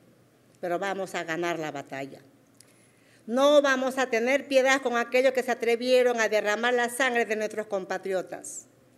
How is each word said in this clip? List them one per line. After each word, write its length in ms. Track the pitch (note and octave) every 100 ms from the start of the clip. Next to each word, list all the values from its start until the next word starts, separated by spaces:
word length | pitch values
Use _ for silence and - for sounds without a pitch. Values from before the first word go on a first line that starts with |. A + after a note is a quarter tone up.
| _ _ _ _ _ -
pero 200 | F3+ E3+
vamos 360 | G3 F#3+ F#3 F#3
a 80 |
ganar 360 | E3 D#3+ F3 E3
la 120 | D3+
batalla. 480 | C#3+ - C3+ C3+ D3+ - _ _ _ - _ _ _ _ _ -
No 340 | B3 C#4+ D4
vamos 360 | C#4 C4 B3+ B3+
a 120 | B3+
tener 380 | A3+ A#3+ C#4 C#4
piedad 340 | C4+ B3+ C4+
con 160 | B3 A#3+
aquellos 360 | A#3+ B3+ C4
que 100 | B3+
se 80 | B3
atrevieron 680 | A3+ A3+ A#3 B3+ B3+ B3 A#3+
a 100 | G#3+
derramar 440 | G#3+ G#3 G#3+ A#3+
la 160 | B3 A#3
sangre 360 | A#3+ C4 A#3+ G#3+
de 100 | G#3+
nuestros 320 | G#3+ G#3+ G#3+
compatriotas. 1000 | G3 F#3 F#3+ F#3+ F#3 - - - - - _ _